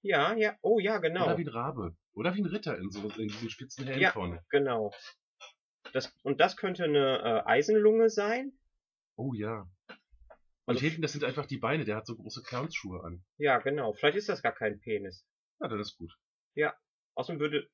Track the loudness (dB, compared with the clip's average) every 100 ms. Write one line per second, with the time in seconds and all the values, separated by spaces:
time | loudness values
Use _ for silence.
0 | 0 2 2 2 0 0 2 4 2 0
1 | 0 2 2 0 -2 -4 -4 -4 -8 -10
2 | _ -4 -2 0 -2 -2 -4 -4 -6 -6
3 | -6 -6 -6 -6 -8 -10 -12 -10 -6 0
4 | 2 2 -4 -6 0 2 2 0 -2 -6
5 | -16 -20 _ _ -20 _ _ _ -6 -4
6 | -4 -6 -2 4 4 4 -4 -2 2 4
7 | 4 2 2 0 4 4 6 6 8 8
8 | 6 4 0 -2 -4 -12 _ _ _ _
9 | _ -8 -6 -4 -4 -6 -10 -20 -20 -20
10 | _ _ -20 -20 _ _ -4 0 0 0
11 | -4 -2 -4 -4 -6 -4 0 0 0 -4
12 | -6 -10 -12 -14 -8 -6 -6 -8 -8 -10
13 | -10 -12 -16 -2 0 2 0 -2 -2 2
14 | 2 2 -2 -2 -2 0 -2 -2 -4 -4
15 | -6 -14 _ _ _ -10 -6 -4 -6 -10
16 | -16 -16 _ _ _ -2 -2 -2 _ _
17 | _ -8 -6 -2 -2 -2 -4